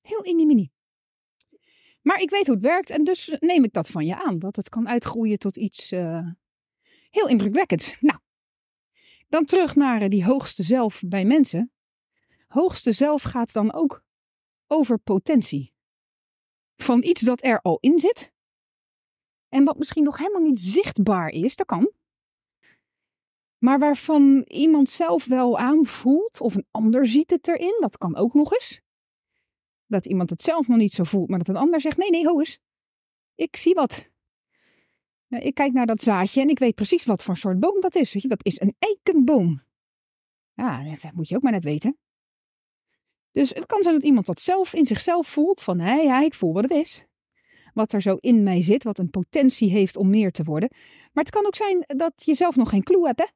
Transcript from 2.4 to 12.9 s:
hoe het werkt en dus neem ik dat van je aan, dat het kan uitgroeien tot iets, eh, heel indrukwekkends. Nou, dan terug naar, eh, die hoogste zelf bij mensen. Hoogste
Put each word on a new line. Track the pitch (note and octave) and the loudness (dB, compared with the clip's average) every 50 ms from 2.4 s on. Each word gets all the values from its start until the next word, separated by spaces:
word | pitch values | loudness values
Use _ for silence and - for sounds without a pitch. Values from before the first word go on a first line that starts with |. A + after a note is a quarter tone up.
| G4+ | 2
hoe | - B3+ | 2 2
het | G3+ F#3+ | 2 4
werkt | C4+ E4 F4+ F#4 - | 2 2 2 0 -2
en | - - D4+ | 0 0 2
dus | D4 F#4 - - - D#4 - | 2 2 -2 -2 -8 -6 0
neem | - E4 F4+ E4+ C4 | 0 2 4 4 4
ik | A3 _ | 4 _
dat | G3+ D#3+ - | -4 -6 -4
van | - E3+ D#3 | -4 -4 -4
je | D#3+ F3+ - - | -4 -4 -4 -4
aan, | - G3 E3 | -4 -4 -4
dat | E3 F#3 G#3 | -6 -6 -8
het | - G3 - | -8 -10 -8
kan | - A3+ A3+ A#3+ | -6 -6 -4 -2
uitgroeien | A#3+ A#3+ - - - A3+ A3+ A3 G#3 G3+ | -2 -2 -4 -4 -6 -2 -2 0 -2 -2
tot | - G3+ F#3+ | -2 -6 -6
iets, | - A3 G3 _ - - - - | -4 -8 -8 _ -10 -12 -8 -6
eh, | F#3 F3+ E3 E3 E3 E3+ E3+ E3+ _ _ _ _ _ _ _ _ _ _ _ _ _ _ _ | -6 -4 -4 -6 -6 -8 -8 -10 _ _ _ _ _ _ _ _ _ _ _ _ _ _ _
heel | _ G#4 A4 D4+ | _ -2 0 2
indrukwekkends. | B3 A3+ G3 G3+ G3+ D4 G4 - - D#3+ - - - - | 2 2 0 0 0 -2 -2 0 -2 -4 -4 -8 -12 0
Nou, | - D4+ - - _ _ _ _ _ _ _ _ _ _ _ _ _ _ _ _ _ _ _ _ _ _ | 0 0 0 0 _ _ _ _ _ _ _ _ _ _ _ _ _ _ _ _ _ _ _ _ _ _
dan | - D#4+ E4 | -2 -2 0
terug | - - F#4+ F4+ C#4+ - | 2 2 2 2 2 2
naar, | C#4+ C#4+ C4+ B3 A3 G3+ | 2 2 2 2 0 0
eh, | G3 | 0
die | G3 G3+ F3 | 0 0 2
hoogste | F#3+ B3+ C#4 C4 - - - F#3+ | 2 0 0 -2 -6 -8 -6 -2
zelf | D#3+ A#3 C4 A#3+ G#3+ - - - | 0 0 0 0 -2 -4 -6 -10
bij | F3 F3+ G3 F#3 | -6 -4 -2 2
mensen. | G3+ C4 D#4 C#4 - - E3 A3+ B3 _ _ _ _ _ _ _ _ _ _ _ _ _ _ _ _ | 2 4 4 2 2 0 -6 -6 -6 _ _ _ _ _ _ _ _ _ _ _ _ _ _ _ _
Hoogste | - B3+ E4 F#4 - - - B3+ | -2 0 0 0 -2 -2 -2 -2